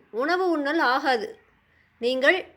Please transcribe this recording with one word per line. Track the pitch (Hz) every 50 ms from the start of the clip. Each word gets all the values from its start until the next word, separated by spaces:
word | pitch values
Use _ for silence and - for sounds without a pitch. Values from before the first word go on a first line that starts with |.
| _ _
உணவு | - 214 262 311 349 370 381 370
உண்ணல் | 330 302 285 277 311 330
ஆகாது. | 302 247 247 269 277 285 254 226 196 - - - _ _ _ _ _ _ _ _ _ _ _ -
நீங்கள் | 233 240 262 262 254 294 359 - - - -